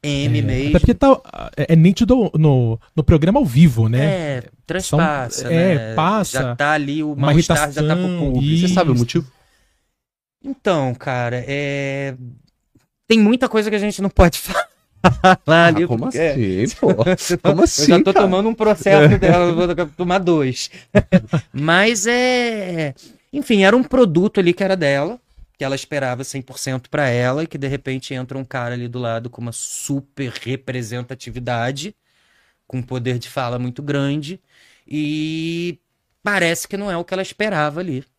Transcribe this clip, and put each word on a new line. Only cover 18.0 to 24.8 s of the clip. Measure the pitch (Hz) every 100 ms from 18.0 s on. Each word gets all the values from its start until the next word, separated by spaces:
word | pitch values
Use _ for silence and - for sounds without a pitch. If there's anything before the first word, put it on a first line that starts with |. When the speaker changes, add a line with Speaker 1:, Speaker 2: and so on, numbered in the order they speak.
Speaker 1:
tô | 180
Speaker 3:
cara? | 196 196
Speaker 1:
tomando | 185 214
um | 226
processo | 220 208 - 170 147 -
Speaker 3:
<laughs> |
Speaker 1:
dela, | 185 175 175
vou | 165 175 165 165 -
tomar | 175 185
dois. | 180 160 135 127 - - _ - -
<laughs> | 180 110 131 -
Mas | 127 151 175 214 233 208
é, | 240 254 247 240 220 185 170 151 - - - _
enfim, | 277 - 214
era | 190 240
um |
produto | 254 262 233 156 202 -
ali | 175
que | 175
era | 196
dela, | 190